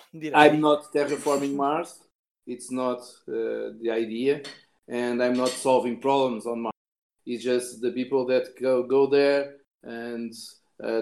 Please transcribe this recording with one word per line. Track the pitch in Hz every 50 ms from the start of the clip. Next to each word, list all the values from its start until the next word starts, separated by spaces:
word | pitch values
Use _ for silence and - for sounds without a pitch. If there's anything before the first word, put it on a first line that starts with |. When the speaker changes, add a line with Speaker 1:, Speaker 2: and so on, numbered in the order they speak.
| - _ -
Speaker 1:
direi. | 160 156 151 147
Speaker 2:
I'm | 151 151 147 151 151
not | 151 151 147 147 - - -
terraforming | 147 143 143 147 131 - 151 139 139 143 139 139
Mars. | 139 139 143 151 165 170 - - - _ _ _ _ _ _ _ _ -
It's | 127 123 120 - -
not, | 127 127 127 123 123 123 - - - _ -
uh, | 143 123 113 113 113 113 110 113 110 107 110
the | 117 113
idea, | 113 117 113 107 110 117 131 139 143 147 - - - - _ _ _ _ _
and | - 123 120 123 120 123 120
I'm | 123 123 127
not | 127 127 123
solving | - - - 135 131 123 120 123 117 113
problems | - 139 139 139 131 127 117 107 -
on | 117 120 117
Mars. | 117 110 - _ _ _ _ _ _ _ _ _ -
It's | 123 123 110 113
just | 127 123 123 123 - 117 110
the | 123 120
people | - 127 123 127 139 131 127
that | 123 127 123 123 - - -
go, | 123 131 127 123 120
go | 120 131 139 139
there | 135 139 143 143 143 143 143 143 143 143 - _ _ _ _ -
and, | 117 117 117 117 120 120 117 117 113 113 - - - - _ _ _ _ - 110
uh, | 113 113 113